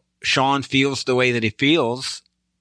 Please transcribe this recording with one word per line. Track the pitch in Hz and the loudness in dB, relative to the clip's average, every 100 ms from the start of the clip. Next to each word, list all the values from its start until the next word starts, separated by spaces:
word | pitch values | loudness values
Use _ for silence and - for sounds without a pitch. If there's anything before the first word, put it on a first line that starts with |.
| _ _ | _ _
Sean | - - 135 139 | -2 0 2 0
feels | 131 135 139 135 | 0 0 0 -2
the | - 123 | 0 2
way | 127 | 2
that | 120 | 0
he | 110 | -2
feels. | - 139 165 117 123 - - _ _ _ _ | -2 2 2 0 -2 -8 -12 _ _ _ _